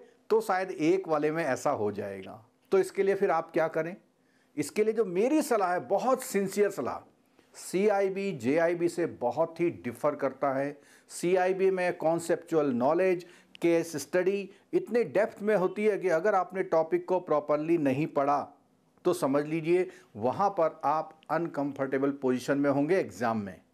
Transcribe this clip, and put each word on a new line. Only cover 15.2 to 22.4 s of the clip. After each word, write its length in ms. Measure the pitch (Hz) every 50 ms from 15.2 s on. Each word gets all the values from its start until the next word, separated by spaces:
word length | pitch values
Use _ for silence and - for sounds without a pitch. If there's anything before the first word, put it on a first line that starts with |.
| 208 214 - - 196
में 120 | 208 214
होती 280 | 196 180 185 185 - 208
है 140 | 220 208 180
कि 100 | 160 185
अगर 260 | 170 160 170 214 208
आपने 280 | 190 180 180 185 190 180
टॉपिक 440 | 185 - 160 160 160 180 175 175 -
को 100 | 190 180
प्रॉपरली 580 | 180 - 156 147 147 - 151 147 151 156 170 175
नहीं 280 | 151 139 127 135 156
पढ़ा 320 | 160 - 147 139 139 143 143 110 - - _ _ _ _ _ _ _ _ _ _
तो 80 | 180 175
समझ 320 | - - 139 135 143 151
लीजिए 420 | 151 156 165 156 160 175 180 185 180 - - - _ -
वहाँ 320 | 110 104 123 131 147 196 202
पर 300 | 196 175 165 156 147 - -
आप 340 | 139 147 156 156 - - - _ -
अनकंफर्टेबल 800 | 156 160 170 165 - 147 139 143 135 - 135 135 135 135 135 139 139
पोजीशन 460 | 139 - 131 127 127